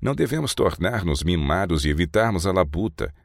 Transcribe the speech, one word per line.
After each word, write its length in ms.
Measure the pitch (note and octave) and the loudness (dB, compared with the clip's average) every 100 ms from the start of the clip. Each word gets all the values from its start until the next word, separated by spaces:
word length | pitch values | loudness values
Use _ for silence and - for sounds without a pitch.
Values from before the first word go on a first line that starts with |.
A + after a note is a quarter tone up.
Não 140 | C3 C#3+ | -4 -2
devemos 400 | A#2 D#3 C#3 - | -2 -2 -4 0
tornar-nos 640 | G2 - F#2 A#2 E2+ C#2 | 0 0 -2 0 0 0
mimados 640 | D#2 F2 C#2+ F2+ F#2+ D#2+ D2+ | 0 0 2 0 0 0 2
e 40 | |
evitarmos 580 | D2 D#2+ G#2+ A2+ F#2 F#2+ | 2 2 2 2 0 0
a 40 | |
labuta, 600 | F#2 D#2 D#2+ G#2+ - - - | 0 0 -2 -4 -4 -8 -8